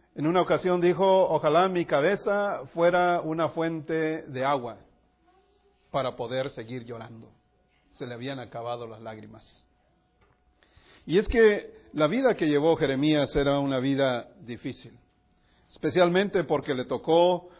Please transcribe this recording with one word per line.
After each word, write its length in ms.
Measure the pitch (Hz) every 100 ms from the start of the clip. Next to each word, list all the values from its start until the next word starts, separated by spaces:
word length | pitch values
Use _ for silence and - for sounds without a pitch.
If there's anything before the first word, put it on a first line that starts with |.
| _ -
En 120 | 147
una 140 | 180
ocasión 380 | 165 160 185 180
dijo, 240 | 175 165 190 190 180
"Ojalá 400 | 156 156 156 190
mi 180 | 180 165
cabeza 800 | 147 156 202 - 202 202 156 131
fuera 540 | 165 170 180 180 175
una 280 | 156 160 156
fuente 760 | 165 165 165 147 160 156 160
de 220 | 143 131
agua 320 | 131 143 117 101 _ _ _ _ _ _ _ _ _ _ _
para 240 | 143 131
poder 360 | 120 117 131 135
seguir 340 | - 113 123
llorando". 480 | 117 117 113 113 117 _ _ _ _ _ _
Se 160 | - 127
le 80 |
habían 240 | 117 127 135
acabado 480 | 120 117 117 120 117
las 140 | 110
lágrimas. 640 | 113 110 107 110 - - _ _ _ _ _ _ _ _ _ _ _ _ - -
Y 140 | - 160
es 80 | 208
que 560 | 240 220 208 - - -
la 140 | 147 151
vida 300 | 220 262 202
que 100 | 160
llevó 300 | 147 156 160
Jeremías 580 | 151 131 151 151 139
era 240 | 151 139 139
una 220 | 139 135
vida 480 | 131 135 135 120 110 -
difícil, 540 | 113 120 143 123 117 110 _ _ _ _ _ _ _
especialmente 760 | - 160 165 175 175 202 196
porque 300 | 156 151 127
le 100 | 127
tocó 640 | 123 123 - 165 175 175 - -